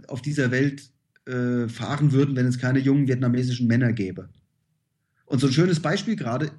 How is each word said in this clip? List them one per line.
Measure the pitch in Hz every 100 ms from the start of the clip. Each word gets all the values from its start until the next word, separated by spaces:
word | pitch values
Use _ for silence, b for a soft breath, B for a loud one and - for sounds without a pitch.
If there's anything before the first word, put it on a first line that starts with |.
| -
auf | 131
dieser | 147 147 123
Welt, | 127 143 139 - _ _ _ -
äh, | 123 123 123 117
fahren | 117 107 143 147
würden, | 131 143 127
wenn | 123
es | 127
keine | 127 135
jungen | 131 143 131
vietnamesischen | 127 123 123 127 120 120
Männer | 117 123
gäbe. | 101 92 90 - - _ _ _ _ _ _ _ _ -
Und | 139
so | 139
ein |
schönes | 131 185 170
Beispiel | 151 202 226 190
gerade, | 123 127 156